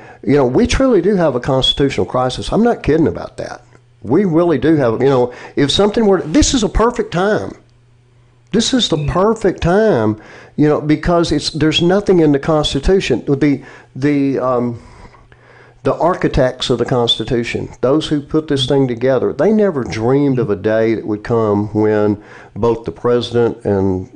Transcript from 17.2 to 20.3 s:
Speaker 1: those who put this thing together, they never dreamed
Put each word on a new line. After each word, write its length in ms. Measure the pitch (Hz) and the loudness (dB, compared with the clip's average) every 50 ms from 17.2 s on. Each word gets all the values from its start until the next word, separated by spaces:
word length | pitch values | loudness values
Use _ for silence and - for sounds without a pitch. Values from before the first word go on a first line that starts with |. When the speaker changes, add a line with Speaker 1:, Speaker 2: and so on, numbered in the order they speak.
| 113 - 131 117 117 - - 101 98 - - - | -2 -4 -2 -2 -2 -4 -6 -8 -8 -8 -8 -4
Speaker 1:
those 260 | - 123 143 156 151 - | 0 0 0 0 0 -2
who 140 | 156 147 | -4 -4
put 260 | 139 - - 156 156 - | -4 -4 -4 -4 -2 -2
this 180 | 147 131 127 127 | -2 -2 0 0
thing 200 | 143 139 135 123 | 0 0 0 0
together, 460 | 123 117 123 131 135 120 107 101 87 | -2 -2 0 0 0 2 0 -2 -2
they 180 | - 151 202 | 0 0 2
never 320 | 220 214 208 196 165 135 113 | 2 2 2 0 0 -4 -6
dreamed 560 | - - 110 110 120 135 143 147 139 | -6 -6 -4 0 0 2 2 2 2